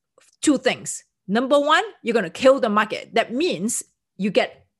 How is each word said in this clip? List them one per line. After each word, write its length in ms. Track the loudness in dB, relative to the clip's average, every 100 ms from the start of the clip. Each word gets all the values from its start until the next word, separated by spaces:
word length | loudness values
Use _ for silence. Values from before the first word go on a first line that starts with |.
| _ _ _ -4
two 160 | 0 0
things. 460 | 0 -4 -10 -14 _ _ -4
Number 320 | -2 2 2
one, 240 | 2 0 0 -8
you're 100 | -4
gonna 160 | -2 -4
kill 300 | 2 4 4
the 100 | 2
market. 460 | 0 -2 -4 -4
That 180 | -2 -2
means 520 | -2 -2 -2 -4 -6 -10 _ _ -6
you 140 | 0
get 360 | 0 0 -6 _